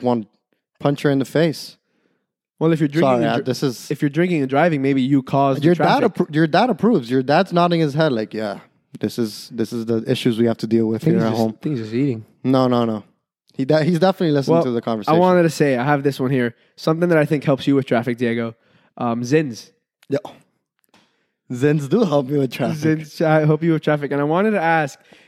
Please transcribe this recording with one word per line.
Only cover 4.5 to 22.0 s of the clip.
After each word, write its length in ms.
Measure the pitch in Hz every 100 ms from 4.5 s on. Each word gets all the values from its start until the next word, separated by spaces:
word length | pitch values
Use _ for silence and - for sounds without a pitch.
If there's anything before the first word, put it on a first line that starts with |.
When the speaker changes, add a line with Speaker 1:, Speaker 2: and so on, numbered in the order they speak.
Speaker 2:
driving, 320 | 139 175 147
maybe 180 | 135 135
you 220 | 131 143
caused 400 | 127 139 139 135
the 20 |
Speaker 1:
Your 100 | 147
dad 260 | 175 160 254
Speaker 2:
traffic. 120 | 240 - 180
Speaker 1:
appro-, 60 |
your 120 | 151 160
dad 220 | 165 247
approves. 420 | 196 214 208 117
Your 120 | 131
dad's 320 | 127 151 190
nodding 260 | 175 175 170
his 140 | 156
head 180 | 139 160
like, 220 | 117 107
"Yeah, 260 | 107 107 92 - _ _ -
this 180 | 110 -
is, 300 | 110 - -
this 220 | 120 110
is 140 | 120 113
the 180 | 113 113
issues 320 | 127 127 110
we 60 |
have 140 | 117 113
to 80 | 113
deal 180 | 113 110
with 140 | 110
Speaker 2:
I 20 |
think 120 | 160 113
Speaker 1:
here 40 |
Speaker 2:
he's 60 | 113
Speaker 1:
at 40 |
Speaker 2:
just, 100 | 110
Speaker 1:
home." 140 | 113 110
Speaker 2:
I 40 |
think 140 | 151 135
he's 80 | 110
just 80 |
eating. 320 | 117 143 113 107 _
Speaker 1:
No, 240 | 131 131 127
no, 160 | 123
no. 200 | 117 107 - _ _ _ _
He 100 | -
de-, 180 | 135 156
he's 140 | 156 175
definitely 340 | 185 190 175
listening 240 | 143 135 165
Speaker 2:
Well, 80 |
Speaker 1:
to 60 | 135
the 40 | 117
Speaker 2:
I 40 |
Speaker 1:
conversation. 360 | 120 110 101 160
Speaker 2:
wanted 260 | 185 180
to 40 | 165
say, 280 | - 147 123
I 60 |
have 180 | 131 147
this 180 | 139 135
one 100 | 131
here. 240 | 135 120 - _ -
Something 320 | - 160 175
that 80 | 160
I 80 |
think 200 | 147 151
helps 220 | 156 135 -
you 100 | 139
with 100 | 123
traffic, 320 | 117 120 117
Diego. 360 | 120 117 117 113 _ _ _ -
Um, 240 | 120 117
Zins. 480 | 120 151 151 107 - _ _ _ -
Speaker 1:
Yeah. 80 | 139 - - _ _ _ _ _ _ _ _ _ _ -
Zins 380 | 123 147 156 139
do 160 | 190